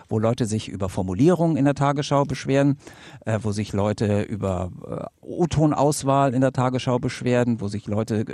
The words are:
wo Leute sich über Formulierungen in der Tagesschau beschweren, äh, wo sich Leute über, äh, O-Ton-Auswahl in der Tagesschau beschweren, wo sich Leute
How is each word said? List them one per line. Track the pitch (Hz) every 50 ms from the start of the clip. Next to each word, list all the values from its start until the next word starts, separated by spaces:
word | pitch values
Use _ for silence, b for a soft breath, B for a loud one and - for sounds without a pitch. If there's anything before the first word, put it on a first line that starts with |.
| B
wo | _ 110
Leute | 110 107 113 120 - 127
sich | 101 107 110 - -
über | - 95 98
Formulierungen | 92 - - 92 92 92 95 135 175 180 160 170 165 160
in | 135 139
der | 143 139
Tagesschau | - 139 143 143 147 143 - 143 139 143
beschweren, | 139 139 - - 139 135 139 139 143 139 B B B B B B B B B -
äh, | 110 110 104
wo | 98 107
sich | 98 107 107 - -
Leute | 101 98 104 104 - 117 101 104 101
über, | 107 - 107 98 104 95 92 90 92 90 - - -
äh, | - - - - - - _ -
O-Ton-Auswahl | - - - 175 151 - 143 156 151 - - 135 147 147 - 135 135 139 139 139 139 117
in | 131
der | 135 131 127
Tagesschau | - 123 127 127 127 - 131 123 123
beschweren, | 123 127 - - 127 123 123 120 120 120 117 110
wo | 98
sich | 101 101 101 -
Leute | - 104 107 110 - 113 104 113 -